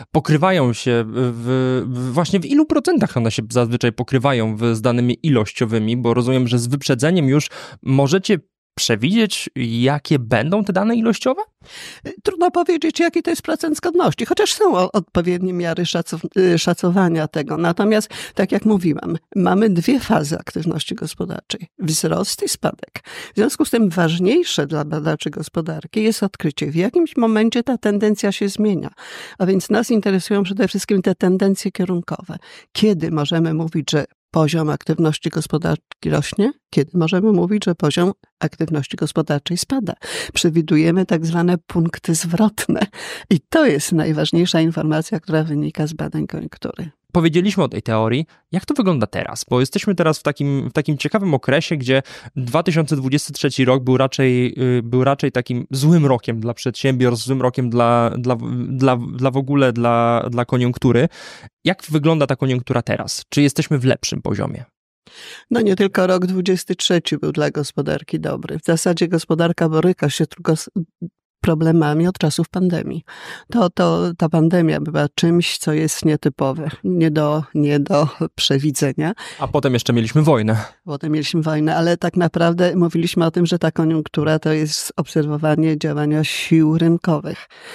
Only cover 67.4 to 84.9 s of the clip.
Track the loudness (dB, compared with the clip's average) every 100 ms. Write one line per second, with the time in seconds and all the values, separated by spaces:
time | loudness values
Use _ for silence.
67.4 | -2 -2 -6 -4 -4 -4 -4 -6 -4 -6
68.4 | -8 -6 -2 0 0 0 0 0 0 0
69.4 | 0 0 0 2 2 2 0 0 -4 -4
70.4 | -2 -2 -2 -8 -8 -10 -16 _ _ _
71.4 | 0 2 4 4 4 2 0 0 -2 0
72.4 | -2 0 0 0 -4 -8 -12 -18 -18 -18
73.4 | -4 0 2 2 2 2 0 0 0 4
74.4 | 4 4 2 0 -2 -2 -2 0 2 2
75.4 | 0 -2 -2 0 -2 0 0 0 -2 -2
76.4 | -4 -2 -6 -6 -2 2 2 2 0 0
77.4 | -2 0 2 2 2 2 0 -2 -6 -2
78.4 | 0 0 0 0 -2 0 -4 -4 -10 -8
79.4 | -2 0 2 0 2 2 2 2 4 4
80.4 | 4 0 -2 -12 -10 -6 -2 -2 -2 -2
81.4 | 0 0 0 2 0 0 0 0 0 2
82.4 | 0 2 2 2 2 2 0 0 0 2
83.4 | 0 2 0 0 0 0 -2 -2 0 0
84.4 | 0 0 -2 -4 -8